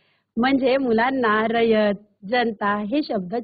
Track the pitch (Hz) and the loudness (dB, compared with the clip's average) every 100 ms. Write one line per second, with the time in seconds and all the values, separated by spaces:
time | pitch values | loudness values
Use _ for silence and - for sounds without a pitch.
0 | _ _ _ - 247 269 254 269 262 233 | _ _ _ -2 0 2 2 0 2 0
1 | 240 269 226 214 220 233 233 220 208 196 | 0 0 0 2 0 2 2 2 2 -2
2 | - _ 190 247 233 214 202 208 208 285 | -8 _ -4 -2 -2 -2 -2 -2 -2 -4
3 | 294 208 180 233 | -2 -4 -4 -6